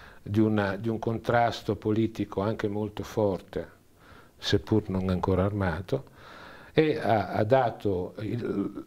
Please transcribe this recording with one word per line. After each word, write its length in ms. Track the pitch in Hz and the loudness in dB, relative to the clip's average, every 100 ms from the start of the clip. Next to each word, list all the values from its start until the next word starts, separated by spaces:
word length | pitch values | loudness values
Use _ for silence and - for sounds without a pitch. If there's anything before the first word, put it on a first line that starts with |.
| - - | -20 -16
di 180 | - 104 | -2 4
una, 380 | 110 107 98 98 | 4 4 0 -2
di 100 | 113 | -4
un 120 | 110 | -4
contrasto 760 | 113 110 - 120 117 110 - 101 | -2 -2 2 2 2 0 -4 -2
politico 680 | 107 107 113 - 101 - | 0 0 0 -2 -6 -2
anche 280 | 101 107 107 | -2 -2 -2
molto 340 | 104 107 104 | -4 -6 -6
forte, 640 | 95 - 104 87 - - 82 - _ _ - - - - | -6 0 0 0 -6 -8 -8 -12 _ _ -20 -20 -20 -10
seppur 520 | - 101 - 107 98 | 0 0 4 0 2
non 200 | 95 92 | -2 0
ancora 340 | 90 90 92 | 0 2 2
armato, 680 | 98 101 95 80 101 135 - - - - - - - | 2 0 -2 -2 -4 -6 -6 -20 -20 -20 -20 -20 -2
e 260 | - 156 127 | 2 2 2
ha, 360 | 104 110 95 | 2 2 2
ha 100 | - | 0
dato 720 | 110 131 120 - 104 92 90 - | 4 4 4 0 -2 -2 -4 -8
il, 640 | 107 120 - 95 98 - | -6 -4 -2 -2 -4 -6